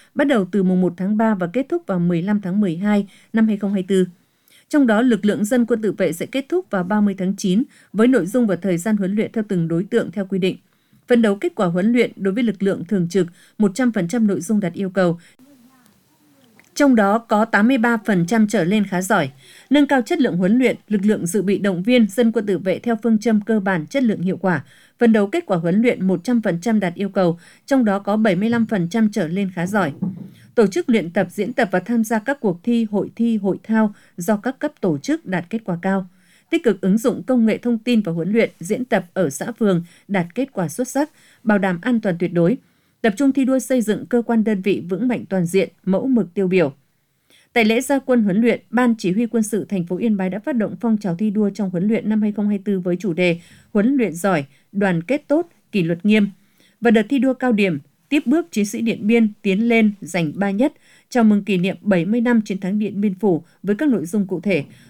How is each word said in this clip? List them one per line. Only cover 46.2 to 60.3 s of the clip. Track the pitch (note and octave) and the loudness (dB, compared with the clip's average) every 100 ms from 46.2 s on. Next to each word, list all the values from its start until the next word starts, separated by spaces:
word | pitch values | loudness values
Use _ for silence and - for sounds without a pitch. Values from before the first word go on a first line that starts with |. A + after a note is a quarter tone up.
| F3 | 0
tiêu | G3+ F#3 | -2 0
biểu. | F#3 D3 - _ _ _ _ _ _ _ | 2 0 -2 _ _ _ _ _ _ _
Tại | A#3+ G#3+ | 0 2
lễ | A3+ | 2
ra | C4 C#4 | 0 -2
quân | C4+ B3 | 2 2
huấn | G#3 F#3+ | 2 2
luyện, | A#3 G3+ - | 2 0 -2
Ban | A3+ B3+ A3+ | 0 0 0
Chỉ | F#3+ | 0
huy | F#3+ A#3+ | 0 0
Quân | A#3 | 0
sự | G#3+ G#3 F3+ | 0 -2 -4
thành | G3 E3+ | -4 -4
phố | F3+ | -2
Yên | A3+ G#3 | 0 0
Bái | F#3+ | -2
đã | F#3 | -4
phát | D#4 B3+ | -4 -2
động | G3+ F3+ | -2 -2
phong | A#3 G#3+ | -2 0
trào | G3+ E3+ | -2 -2
thi | G#3+ | -2
đua | G#3 G#3 | 0 -2
trong | G3+ G3 | -2 -4
huấn | F3+ G3+ | -2 0
luyện | A3 G#3 | 0 0
năm | G#3+ | 0
hai | G#3+ | 0
không | G#3 G#3 | -2 -2
hai | G3+ G3+ | -2 -2
tư | F#3+ | -2
với | F3+ F3 | -2 -4
chủ | G3+ | -4
đề | D#3+ F3+ E3+ - - _ | 0 0 0 -8 -20 _
Huấn | G#3+ A3 C#4 | 0 2 2
luyện | G#3 | -2
giỏi, | E3 G3 E3+ C#3 _ _ | -2 0 0 -2 _ _
đoàn | G3 G3+ E3+ | -2 0 0
kết | E3 C#4+ - | -2 -4 0
tốt, | D4 F4 _ _ | -2 -2 _ _
kỷ | G#3 | -2
luật | E3 E3+ G#3 | -2 0 2
nghiêm. | G#3+ G3+ - _ _ _ _ | 2 2 -4 _ _ _ _
Và | A#3 | 4
đợt | A3+ G#3+ | 4 4
thi | C#4 | 0
đua | C4 | 0
cao | B3+ B3+ | 0 0
điểm, | G#3+ G3 D3 - _ _ | 2 0 -2 -8 _ _
tiếp | D4 A#3 | -2 2
bước | D#4 E4+ | 0 0
chiến | A3 G3+ | -4 -4
sĩ | A3+ | -2
Điện | A#3 - G#3 | -4 -2 0
Biên | A#3 A3 - | 2 2 0
tiến | G3 F#3+ A#3 | -2 0 2
lên | A3+ G#3+ G#3 | 4 2 0
giành | D3+ F3+ D#3+ | -6 -2 -2